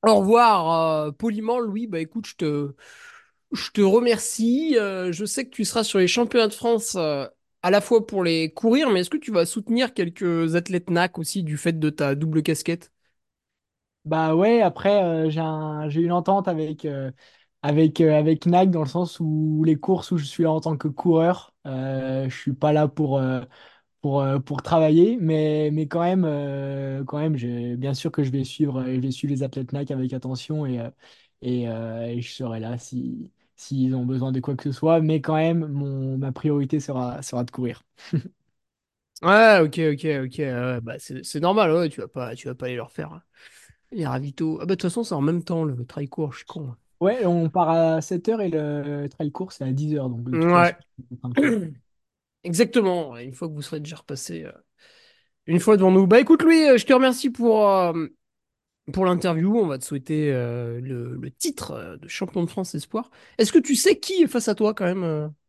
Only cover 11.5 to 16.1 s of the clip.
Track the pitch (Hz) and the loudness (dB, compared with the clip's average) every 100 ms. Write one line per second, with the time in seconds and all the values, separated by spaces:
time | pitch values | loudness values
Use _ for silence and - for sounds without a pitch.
11.5 | 151 175 165 151 151 143 143 160 156 151 | -2 -2 0 -2 0 -2 0 0 0 0
12.5 | 151 - 170 - _ _ _ _ _ _ | -2 -4 -6 -8 _ _ _ _ _ _
13.5 | _ _ _ _ _ 151 160 160 160 202 | _ _ _ _ _ -4 0 2 4 4
14.5 | 233 196 - 196 202 180 165 160 156 160 | 4 4 2 2 2 2 0 0 -2 -4
15.5 | 156 156 151 151 147 170 | -4 -6 -6 -4 0 0